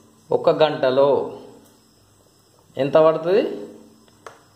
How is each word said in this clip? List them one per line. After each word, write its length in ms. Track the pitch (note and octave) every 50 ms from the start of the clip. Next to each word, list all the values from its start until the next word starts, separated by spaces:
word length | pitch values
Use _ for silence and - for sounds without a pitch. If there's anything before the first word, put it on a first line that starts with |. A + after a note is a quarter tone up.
| _ _ _ _ _ _
ఒక 180 | - - - E3+
గంటలో 800 | D#3+ - D#3 D3+ D3 - C3+ C3 B2+ C#3 C#3 C#3+ C3+ G#2 D#2+ - - - - - - - _ _ _ _ _ _ _ _ _ _ _ _ _ _ _ _ _ _ _ _ _ _ _ -
ఎంత 160 | C3+ C#3+ C#3+
పడుతుంది? 760 | D#3+ D#3 D#3+ D#3+ D#3 - - F#3+ A3+ D4 - - - - - - - - _ _ _ _ _ _ _ _ - - _ _ _ _